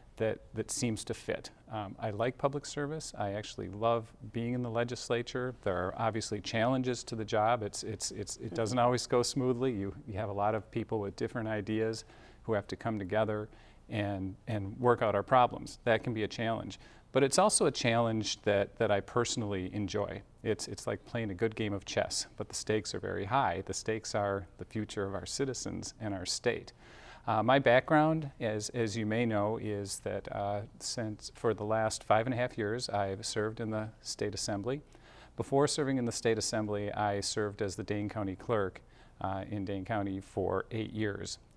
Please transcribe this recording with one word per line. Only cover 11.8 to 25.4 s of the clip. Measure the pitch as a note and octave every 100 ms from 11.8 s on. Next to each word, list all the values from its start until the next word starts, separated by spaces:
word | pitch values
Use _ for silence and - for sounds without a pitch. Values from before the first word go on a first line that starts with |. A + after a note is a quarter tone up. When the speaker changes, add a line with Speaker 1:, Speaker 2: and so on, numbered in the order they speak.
| A2 A2+ - - - -
Speaker 1:
who | -
have | G#2+ -
to | F#2+
come | A#2 A2
together | F#2 G#2+ A2 G#2+ G#2+ - - - -
and, | A2+ G2+ G2 F#2+ F#2 -
and | G#2+ G2 G#2+
work | B2 A#2
out | A2+ G2+
our |
problems. | G2+ B2+ A#2+ - - -
That | - A2
can | C3
be | A2
a | G2+
challenge. | - A2+ A2 G#2 - - - -
But | C3
it's | C3+ -
also | G3+ - F3+
a |
challenge | B2 A#2+ A2+ A#2 A2 G#2+ -
that, | - G2+ G2 -
that | A2
I | G2+
personally | F#2+ - A#2 - G#2 G2 F#2
enjoy. | G#2 G2+ G#2 G2+ G2 - -
It's, | A2+ G#2 -
it's | G#2 -
like | G#2+ -
playing | A#2 A2
a |
good | F#2 A2+ A2
game | G#2+
of | G2 -
chess, | - - - - -
but | G#2+
the |
stakes | - - A2 -
are | G2+
very | G2 F#2 F#2+
high. | C3 A#2+ F2+ -
The |
stakes | - - A2 -
are | A2 G2+ G2 F#2 -
the | -
future | A2 G#2+ - G2
of | G2
our | -
citizens | -